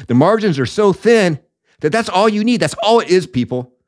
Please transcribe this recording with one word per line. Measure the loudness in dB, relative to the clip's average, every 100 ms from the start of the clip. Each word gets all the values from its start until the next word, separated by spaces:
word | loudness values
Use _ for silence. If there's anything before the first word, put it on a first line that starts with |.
| -2
the |
margins | 2 4 2 0 -2
are | -4
so | 0 0
thin | 0 2 2 2 -4 _ _ _ _
that | -4
that's | -2 -2
all | 0 0
you | 0
need. | -2 0
That's | -2 -2
all | 0 0
it | 2
is, | 0 0
people. | -6 -4 -6 -8 _